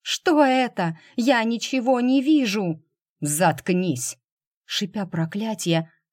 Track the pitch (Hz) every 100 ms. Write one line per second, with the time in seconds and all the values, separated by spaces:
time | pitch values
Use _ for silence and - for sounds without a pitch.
0 | - - 370 302 277 262 247 220 170 160
1 | _ - 233 240 226 233 - 262 240 254
2 | 247 269 262 302 233 208 180 160 _ _
3 | _ - 147 147 165 - - 180 185 127
4 | - - _ _ _ _ - - 202 214
5 | 180 170 165 202 220 214 175 160 160 _
6 | _